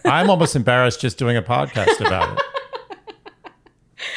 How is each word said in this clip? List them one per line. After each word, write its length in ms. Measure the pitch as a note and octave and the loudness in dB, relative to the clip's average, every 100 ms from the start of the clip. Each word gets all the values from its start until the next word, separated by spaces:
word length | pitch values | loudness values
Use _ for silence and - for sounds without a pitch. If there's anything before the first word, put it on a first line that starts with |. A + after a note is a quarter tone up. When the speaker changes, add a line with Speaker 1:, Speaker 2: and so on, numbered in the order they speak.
| F4+ | 2
Speaker 1:
I'm 240 | D3+ G3 | 4 4
almost 260 | F3+ D#3+ C3+ | 4 2 2
embarrassed 440 | A2+ B2 B2 - | 2 4 2 0
just 180 | B2+ - | -4 -2
doing 180 | A#2+ A#2 | 0 0
a 60 | |
podcast 580 | - B2+ C#3 - G2+ - | 0 -2 -2 0 0 2
about 380 | A4 - C5 C#5 | 0 0 -2 -4
it. 60 | C5+ | -6
Speaker 2:
<laughs> 1600 | C5+ - B4+ - - A4+ - - - - - _ _ _ - - | -8 -10 -16 -16 -20 -20 -20 -20 -20 -20 -20 _ _ _ -16 -12